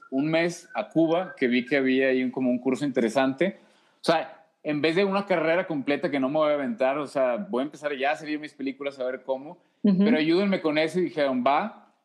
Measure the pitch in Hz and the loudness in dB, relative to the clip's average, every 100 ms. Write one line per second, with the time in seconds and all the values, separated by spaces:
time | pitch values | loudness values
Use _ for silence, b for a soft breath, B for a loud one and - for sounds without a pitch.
0 | - 135 151 160 170 165 - - - 160 | -6 -2 0 2 0 -4 -8 -8 -2 2
1 | 165 165 - - 127 123 120 147 131 131 | 2 2 -2 -2 0 2 0 0 2 2
2 | 135 131 127 123 127 123 135 127 143 127 | 4 2 0 -2 -2 0 0 -2 0 0
3 | 113 131 135 135 180 b b b b b | 0 2 0 0 -2 b b b b b
4 | - 165 - - _ _ 156 151 156 165 | 0 0 -2 -12 _ _ -6 -2 0 2
5 | 202 196 202 175 160 170 185 156 127 143 | 2 0 0 0 2 0 0 -4 -2 -2
6 | 175 139 131 156 151 147 131 110 131 143 | -2 -2 0 2 2 0 -2 0 0 0
7 | 139 143 127 117 98 120 143 - 147 139 | -4 0 0 0 -2 -4 -4 -6 -6 -2
8 | 135 156 151 151 151 - 135 131 139 139 | -2 -2 -4 -8 -8 -10 -8 -6 -8 -6
9 | 127 131 - 131 147 180 _ _ 208 185 | -6 -6 -6 -6 -8 -18 _ _ 2 4
10 | 202 240 156 170 202 185 160 151 160 175 | 4 4 2 2 2 0 0 0 0 0
11 | 165 156 139 127 131 147 214 - - _ | -2 0 0 2 2 2 0 -8 -20 _